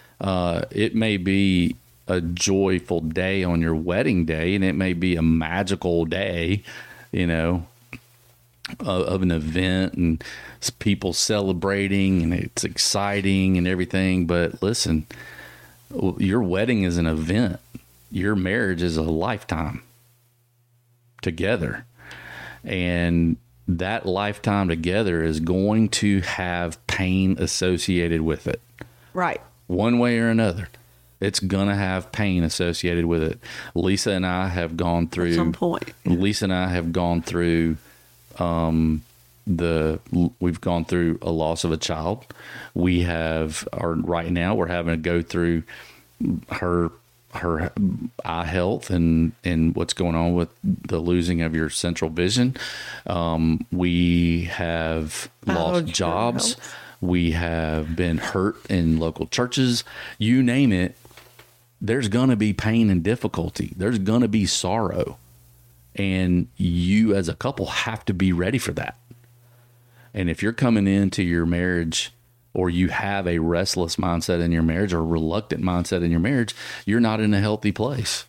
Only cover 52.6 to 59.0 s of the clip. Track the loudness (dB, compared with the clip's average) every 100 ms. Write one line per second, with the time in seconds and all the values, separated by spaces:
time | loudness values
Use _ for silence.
52.6 | -10 -12 -12 -12 -4 -2 0 2 2 0
53.6 | -2 -2 2 2 4 4 2 0 -2 -4
54.6 | -4 -2 -2 -2 -4 -8 -12 _ -4 -2
55.6 | 0 0 -2 -2 -2 0 -2 -2 -2 -4
56.6 | -10 -18 -18 -6 0 2 2 2 0 -2
57.6 | 0 -2 -2 -2 0 0 -2 -2 -2 -4
58.6 | -2 0 2 2